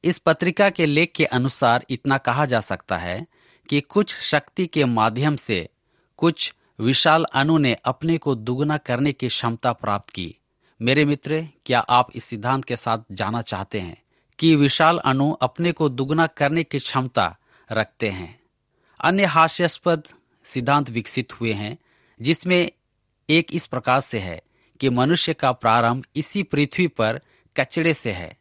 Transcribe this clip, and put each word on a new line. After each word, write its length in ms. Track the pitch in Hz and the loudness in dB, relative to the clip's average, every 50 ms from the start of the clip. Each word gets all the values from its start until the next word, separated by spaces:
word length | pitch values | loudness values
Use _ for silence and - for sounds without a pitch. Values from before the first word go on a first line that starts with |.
| - | 0
इस 160 | 160 175 - | 0 -2 2
पत्रिका 500 | _ 170 160 - 175 175 170 - 208 196 | _ 2 2 2 0 -2 2 2 2 2
के 160 | - - 170 | 4 2 0
लेख 260 | 151 143 151 170 170 _ | 2 4 2 0 0 _
के 100 | - 156 | -2 -2
अनुसार 600 | - - 127 123 135 - - - 120 120 123 - _ | 0 2 0 0 0 0 2 2 4 4 2 0 _
इतना 280 | 135 120 _ 139 135 135 | -8 -6 _ 0 0 0
कहा 280 | _ - 120 135 151 | _ 0 0 0 0
जा 160 | 135 123 113 | 0 0 -2
सकता 360 | 104 - 98 - - - 98 82 | -2 -2 -8 -8 -6 -6 -6 -6
है 300 | 87 87 90 104 170 _ _ _ _ _ _ _ _ - | -4 -6 -6 -8 -8 _ _ _ _ _ _ _ _ -2
कि 120 | 143 147 | -2 -2
कुछ 340 | 143 _ - 208 208 - - | -2 _ 0 0 0 0 -4
शक्ति 520 | - - - - 147 - - _ - 185 165 | -8 -4 0 0 0 -2 -2 _ -4 -4 -2
के 180 | - 151 143 | 0 0 0
माध्यम 500 | 123 120 113 110 113 110 123 139 156 147 | 2 2 2 2 2 2 0 0 0 0
से 340 | 135 - - 113 90 82 - _ _ _ _ _ _ _ _ _ - | -2 -4 -4 -4 -4 -4 -8 _ _ _ _ _ _ _ _ _ 0
कुछ 360 | - 170 165 - - - - _ _ _ _ - | 0 0 2 0 -6 -6 -6 _ _ _ _ -2
विशाल 440 | 110 117 135 - - 165 151 165 165 | 0 0 2 4 4 4 4 4 2
अणु 340 | - - 135 139 151 160 160 | 0 0 0 2 4 4 4
ने 160 | 143 131 113 | 4 2 0
अपने 440 | - _ 123 - _ - 160 165 160 | 0 _ -4 -4 _ -2 -2 -2 0
को 180 | - 147 131 | 0 -2 -4
दुगुना 420 | 113 107 117 123 131 147 147 156 151 | -2 -2 -6 -4 -2 0 -2 -2 -2
करने 340 | _ - 123 120 139 139 | _ -4 -2 0 0 -2
की 160 | 135 _ - 120 | -2 _ -4 -4
क्षमता 460 | - - - 117 117 117 - 127 113 | -4 -2 -4 -4 -6 -2 -2 -2 -2
प्राप्त 360 | _ - 107 101 101 - - | _ -4 -4 -4 -4 -6 -10
की। 280 | _ - 90 82 - _ _ _ _ _ _ _ _ _ | _ -10 -10 -10 -10 _ _ _ _ _ _ _ _ _
मेरे 240 | 113 120 135 147 151 | 0 2 2 4 4
मित्र, 420 | 143 147 143 _ 151 156 156 160 151 _ _ _ | 2 0 -2 _ -6 -4 -4 -6 -8 _ _ _
क्या 140 | - 127 120 | 0 0 0
आप 300 | - - 123 123 127 - - | 2 4 2 2 2 2 -4
इस 100 | 120 - | -14 -12
सिद्धांत 400 | - - 107 101 123 131 135 127 | -10 -12 -6 -2 -2 -2 -2 -2
के 100 | - 123 | -6 -8
साथ 220 | 113 - 120 113 110 113 _ | -6 -2 -4 -4 -4 -4 _
जाना 300 | 101 92 107 98 110 117 | -6 -4 -4 -2 -2 -4
चाहते 380 | 113 - - 92 98 _ - 107 | -4 -4 -6 -6 -6 _ -6 -8
हैं 240 | 92 85 80 _ _ _ _ _ _ _ _ - | -8 -8 -12 _ _ _ _ _ _ _ _ 0
कि 160 | 156 165 160 | 4 4 6
विशाल 420 | 147 143 139 - - 165 160 175 175 | 6 4 2 4 4 4 4 4 2
अणु 340 | - 135 131 135 139 147 | 0 0 2 2 2 0
अपने 400 | 156 - - 127 _ - 170 170 | 0 0 -2 -4 _ -2 -2 -2
को 180 | 160 - 156 143 | 0 0 -2 -2
दुगुना 380 | 127 120 135 135 156 160 165 160 | 0 -2 -4 -2 2 2 0 0
करने 360 | _ - 147 139 151 170 165 | _ -2 0 0 0 -2 -2
की 140 | _ - 143 | _ -4 -6
क्षमता 600 | - - - 135 127 131 _ - 98 82 - _ _ _ _ _ _ _ | -6 -2 -2 -2 -2 0 _ 0 0 0 -4 _ _ _ _ _ _ _
रखते 380 | 110 110 107 - _ _ 117 107 | -2 -2 -2 -2 _ _ -4 -4
हैं? 300 | 95 92 90 80 - _ _ _ _ _ _ _ _ _ _ _ _ _ | -4 -6 -10 -12 -14 _ _ _ _ _ _ _ _ _ _ _ _ _
अन्य 240 | - 160 180 190 196 | 0 0 2 2 0
हास्यास्पद 800 | 180 139 165 160 160 - - 175 165 - - _ 175 165 156 151 - - _ _ _ _ _ _ | 2 4 4 2 2 2 0 -2 -2 -2 -2 _ 0 0 0 -2 -12 -20 _ _ _ _ _ _
सिद्धांत 460 | - - 135 120 131 143 147 143 123 | -8 -8 -4 0 2 2 2 0 -2
विकसित 520 | 113 117 104 - - 127 117 _ - - | -6 -6 -6 -4 -6 -6 -6 _ -8 -6
हुए 120 | 117 113 107 | -4 -4 -4
हैं, 240 | 101 104 107 110 - _ _ _ _ _ _ _ _ | -4 -6 -8 -10 -12 _ _ _ _ _ _ _ _
जिसमें 500 | 113 135 165 - - 180 180 180 175 - _ _ _ _ _ _ _ _ _ _ _ - | 0 0 0 0 0 0 2 2 2 0 _ _ _ _ _ _ _ _ _ _ _ 2
एक 180 | 151 165 165 - - | 2 2 2 2 -4
इस 140 | - - - | -6 -6 -4
प्रकार 340 | - 127 - - 127 135 | -6 -4 0 2 0 2
से 180 | 135 - - 110 | 0 -2 -6 -6
है 240 | 95 92 82 80 _ _ _ _ _ _ _ _ | -6 -6 -10 -12 _ _ _ _ _ _ _ _
कि 100 | - 131 | -2 0
मनुष्य 440 | 123 123 127 139 170 170 - - 160 | 2 2 2 2 2 0 0 -2 -2
का 180 | _ - 131 | _ 0 0
प्रारंभ 540 | 123 - - 113 110 120 117 117 120 131 123 _ _ | 0 2 2 2 4 4 4 2 0 -2 -6 _ _
इसी 280 | 147 151 - - 202 185 | -8 -8 -4 -4 -6 -4
पृथ्वी 440 | - - 143 147 139 - - 180 160 | -2 0 0 0 0 0 -2 -2 -2
पर 340 | _ - 113 110 113 - _ _ _ _ _ _ _ - | _ 0 -2 -2 -2 -4 _ _ _ _ _ _ _ -4
कचड़े 360 | 131 - - 170 160 165 156 | -4 -2 -2 -2 0 0 0
से 180 | - - 117 | -2 -4 -8
है 260 | 98 87 87 80 - _ | -8 -8 -10 -14 -16 _